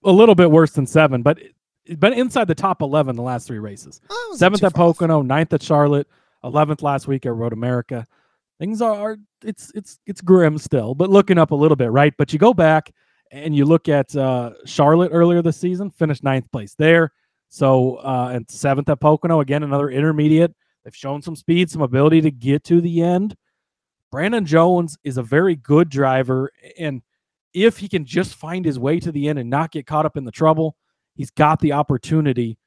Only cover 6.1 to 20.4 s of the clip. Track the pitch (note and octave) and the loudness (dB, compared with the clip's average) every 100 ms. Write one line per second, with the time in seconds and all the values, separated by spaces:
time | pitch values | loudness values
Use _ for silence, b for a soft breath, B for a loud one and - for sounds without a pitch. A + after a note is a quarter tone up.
6.1 | _ _ _ B2 C#3 D3+ D3+ D3 C#3 - | _ _ _ -4 -2 -2 -2 -4 -4 -4
7.1 | C3+ B2+ A2+ A#2 A2 A#2+ B2 - B2 A#2 | -6 -6 -6 -6 -6 -4 -4 -6 -12 -12
8.1 | _ _ _ _ _ F3+ A3 A3+ G#3 G#3 | _ _ _ _ _ -10 -4 -4 -2 -6
9.1 | G#3+ G#3 _ A3 - - G#3+ - - - | -10 _ _ -14 -14 -16 -18 -18 -20 -16
10.1 | F#3+ F3+ F#3 D#3+ D3+ - C3+ A2 C#3 F#3 | -10 2 4 4 -2 -6 -6 -4 -4 2
11.1 | G3 G3 F3 D#3+ C#3+ D#3 C#3+ A#2+ B2+ D3 | 4 4 2 2 2 2 2 0 2 0
12.1 | - C#3+ D3+ G#3+ F#3+ D#3+ D#3 - _ _ | 0 -4 2 2 4 2 2 -2 _ _
13.1 | _ _ C3+ D#3 D3 C#3+ E3 - C#3+ B2+ | _ _ -12 -2 0 2 2 2 -2 -2
14.1 | C#3+ C3 B2+ A#2+ - - - C#3+ D#3+ F3 | -4 -2 -4 -6 -14 -10 2 4 4 2
15.1 | E3 E3+ F3 E3+ - F3+ F3+ G3+ _ D#3 | 2 2 2 0 -2 -4 -4 -8 _ -4
16.1 | C#3+ C#3 C3+ - B2 G2+ - D#3 E3 D#3+ | -2 -2 -4 -4 -12 -12 -2 2 4 2
17.1 | _ _ _ _ - C#3 C3 B2+ B2 C3+ | _ _ _ _ -2 2 2 0 -4 -6
18.1 | B2+ B2 B2 A2 - C#3+ C3+ C#3+ C#3+ D3+ | -6 -4 -8 -12 -6 -4 -2 -2 0 2
19.1 | D#3 E3+ D#3+ C3+ D3 D3 C#3 C#3+ C3 D#3 | 2 0 -2 0 -4 -2 -4 -2 -2 -2
20.1 | D3+ D3+ D#3 | 0 2 2